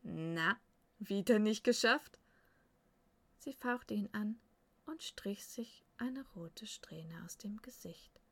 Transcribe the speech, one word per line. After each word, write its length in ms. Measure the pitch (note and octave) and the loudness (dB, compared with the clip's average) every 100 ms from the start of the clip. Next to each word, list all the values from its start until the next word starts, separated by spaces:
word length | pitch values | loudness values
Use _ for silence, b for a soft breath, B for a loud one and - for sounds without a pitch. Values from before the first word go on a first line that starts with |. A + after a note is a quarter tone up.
Na, 560 | - E3 D#3+ E3 E3 G#3 _ _ _ _ | -8 -6 -2 0 2 2 _ _ _ _
wieder 400 | G3+ G3 F#3 A3+ | -2 0 6 6
nicht 260 | G#3+ G#3+ | 8 4
geschafft? 540 | - A#3+ A3+ C4+ - - b b b b b _ _ _ _ _ _ _ | 4 6 6 4 2 -20 b b b b b _ _ _ _ _ _ _
Sie 140 | - | -10
fauchte 420 | C4+ B3 B3 - | -6 -2 -2 0
ihn 140 | G#3 G3+ | -2 -2
an 260 | G#3+ G#3+ A3+ _ _ _ _ - | -2 -2 -4 _ _ _ _ -12
und 160 | D#4+ | -10
strich 440 | - - - G3+ - | -8 -8 -6 -6 -8
sich 380 | - A#3 - _ _ | -8 -8 -10 _ _
eine 260 | B3 C4 C4+ | -4 -4 -8
rote 320 | - E3 E3 G#3+ | -10 -12 -10 -12
Strähne 560 | - - D#3+ D#3+ E3 | -12 -12 -12 -10 -10
aus 120 | E3+ - | -10 -8
dem 240 | G#3 G#3+ | -8 -8
Gesicht. 580 | - B3 - E3 - - _ | -10 -12 -12 -12 -16 -20 _